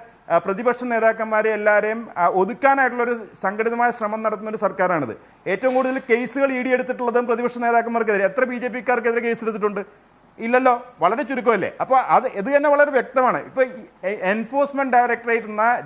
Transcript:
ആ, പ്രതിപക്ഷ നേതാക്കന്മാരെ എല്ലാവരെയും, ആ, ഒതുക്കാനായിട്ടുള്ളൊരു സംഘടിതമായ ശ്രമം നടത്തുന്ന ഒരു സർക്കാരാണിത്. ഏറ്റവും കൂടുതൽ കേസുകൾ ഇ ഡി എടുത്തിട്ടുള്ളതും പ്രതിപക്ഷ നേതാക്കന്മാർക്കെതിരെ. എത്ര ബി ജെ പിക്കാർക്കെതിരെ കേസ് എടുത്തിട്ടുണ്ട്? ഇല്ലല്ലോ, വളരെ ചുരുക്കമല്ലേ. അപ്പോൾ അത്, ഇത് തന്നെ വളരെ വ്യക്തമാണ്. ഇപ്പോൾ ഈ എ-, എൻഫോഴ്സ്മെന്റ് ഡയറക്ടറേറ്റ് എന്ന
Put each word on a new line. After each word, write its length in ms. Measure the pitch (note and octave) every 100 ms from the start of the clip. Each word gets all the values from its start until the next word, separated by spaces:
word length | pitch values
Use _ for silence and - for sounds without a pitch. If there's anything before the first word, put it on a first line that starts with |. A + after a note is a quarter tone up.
| - _ -
ആ, 60 | E3+
പ്രതിപക്ഷ 460 | F#3+ G3 A#3+ A#3+ B3
നേതാക്കന്മാരെ 580 | A#3 A3 A3 A3 G#3+ G#3+ G#3+
എല്ലാവരെയും, 420 | G#3 G#3 G#3+ A3+ A3+ -
ആ, 100 | F3
ഒതുക്കാനായിട്ടുള്ളൊരു 880 | F3+ G3 A#3+ C#4 C#4 C4 A#3+ A#3+ A#3+ G3 -
സംഘടിതമായ 480 | F#3+ G#3 A3+ A#3 A#3+ A#3
ശ്രമം 240 | G#3+ A3
നടത്തുന്ന 320 | A3 G#3 G#3+ G#3+
ഒരു 80 | G3+
സർക്കാരാണിത്. 500 | F3+ F3+ E3+ B2+ G2+ - _ D#3+
ഏറ്റവും 280 | F#3+ C4 B3+
കൂടുതൽ 260 | B3+ C4 C4
കേസുകൾ 400 | A#3 B3 C#4 C#4
ഇ 120 | B3+
ഡി 60 | B3+
എടുത്തിട്ടുള്ളതും 560 | B3+ B3+ G#3 A#3+ A#3+ A#3+
പ്രതിപക്ഷ 320 | A#3 B3 A#3+ A#3+
നേതാക്കന്മാർക്കെതിരെ. 560 | A#3 A#3 A#3 A3 G3+ G3
എത്ര 120 | G3
ബി 120 | B3+ B3
ജെ 120 | A#3+
പിക്കാർക്കെതിരെ 560 | A#3+ A#3 A#3+ A#3 A#3 A#3
കേസ് 160 | A#3 A3
എടുത്തിട്ടുണ്ട്? 380 | G#3 G#3 G3+ F#3+ - _ _ _ - A3+
ഇല്ലല്ലോ, 260 | B3 C4 A#3+ - -
വളരെ 220 | E3 A#3
ചുരുക്കമല്ലേ. 480 | C4+ B3+ A3+ G#3 C3 -
അപ്പോൾ 160 | E3+ C4 F3+ E3+
അത്, 100 | B3 G3+
ഇത് 100 | G3+ C#4+
തന്നെ 140 | D4
വളരെ 220 | C#4+ D4 C4+
വ്യക്തമാണ്. 440 | - C4 B3 D#3 C#3
ഇപ്പോൾ 140 | G3+
ഈ 200 | C4 A3 - _ F#3
എ-, 100 | G#3 F#3
എൻഫോഴ്സ്മെന്റ് 640 | G#3+ A3+ C#4 C#4 C#4 C4+ A#3+
ഡയറക്ടറേറ്റ് 520 | A#3+ A#3 A#3+ A#3 G#3+
എന്ന 320 | G#3+ A3+ A#3+